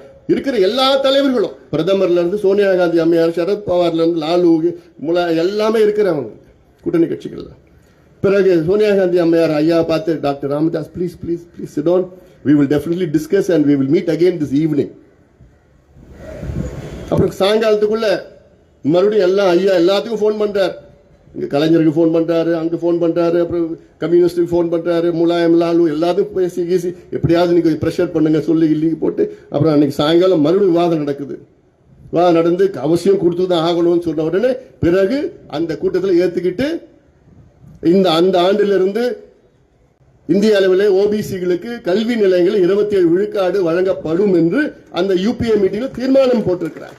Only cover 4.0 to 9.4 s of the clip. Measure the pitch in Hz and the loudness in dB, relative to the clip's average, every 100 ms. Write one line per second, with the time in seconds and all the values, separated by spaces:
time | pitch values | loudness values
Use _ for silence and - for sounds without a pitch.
4 | 165 170 151 175 170 160 170 170 - - | 0 0 -2 2 4 2 0 -6 -14 -10
5 | 143 175 175 165 180 208 214 226 208 208 | -4 -2 0 0 -2 0 0 2 2 2
6 | 196 151 110 - - _ _ _ 170 170 | 0 -2 -6 -14 -20 _ _ _ -2 0
7 | 165 - - - - - _ _ _ _ | 0 -4 -10 -14 -16 -20 _ _ _ _
8 | _ _ 202 202 190 175 156 208 214 196 | _ _ 0 2 2 2 2 0 2 2
9 | 185 175 170 165 | 2 2 2 2